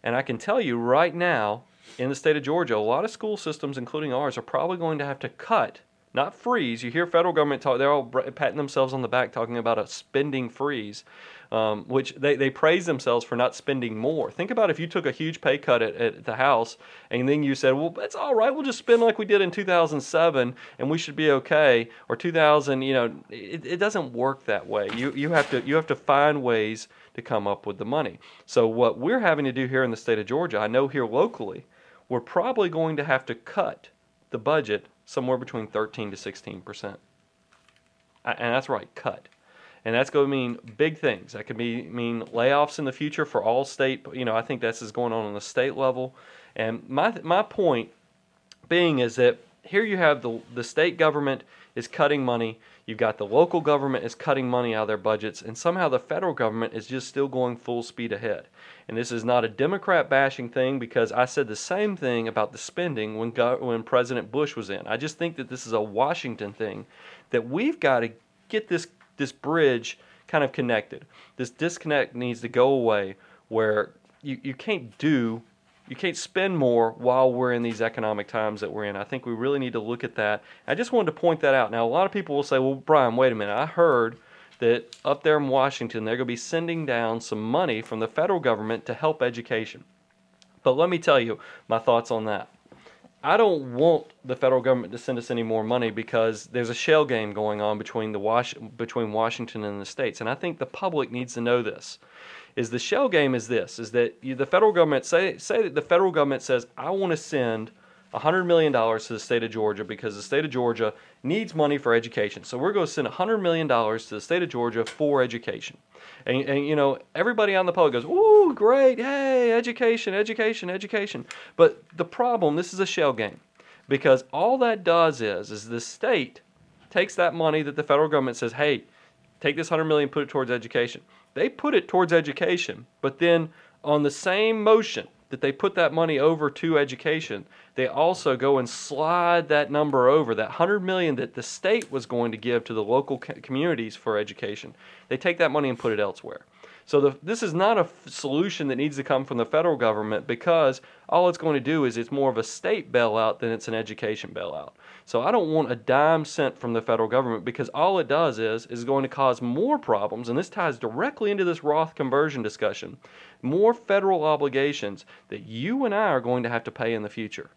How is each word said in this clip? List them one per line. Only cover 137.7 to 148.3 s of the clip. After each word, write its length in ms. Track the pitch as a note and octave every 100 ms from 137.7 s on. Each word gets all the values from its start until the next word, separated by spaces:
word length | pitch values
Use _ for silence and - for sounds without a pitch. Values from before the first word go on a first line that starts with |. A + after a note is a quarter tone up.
they 140 | - C3
also 500 | - E3 F#3 D3 B2+
go 200 | C3+ C3+
and 120 | B2
slide 800 | - - C#3 D#3 F3 E3+ E3+ E3
that 200 | D3 C#3+
number 380 | D3 D3+ C3 B2
over, 260 | D3+ B2+
that 180 | A2 A2
hundred 300 | - F3 G#3
million 360 | F#3 F#3 E3+ C3
that 160 | B2
the 100 | -
state 480 | A#2 - F#3 A3+ -
was 140 | C3+ A2
going 260 | A#2+ A#2+
to 60 | A2
give 260 | A#2+ A#2+
to 100 | A#2
the 100 | A2 G#2
local 320 | B2+ C3+ C3
co-, 160 | - -
communities 540 | - C3+ E3+ C#3 A2+ -
for 200 | - G#2+
education. 600 | G#2 G2+ G#2 G#2+ - - - - _
They 80 | B2+
take 200 | F3+ E3+
that 120 | D#3+
money 160 | D3 C#3+
and 100 | A#2
put 140 | B2
it 80 | G#2
elsewhere. 460 | G2+ - - - _ _ - - -
So 140 | D3
the, 160 | C#3 C3
this 180 | D#3 A3+
is 120 | G3+ D#3+
not 240 | G3 A3
a 20 |
f-, 260 | E3 - -
solution 600 | - C#3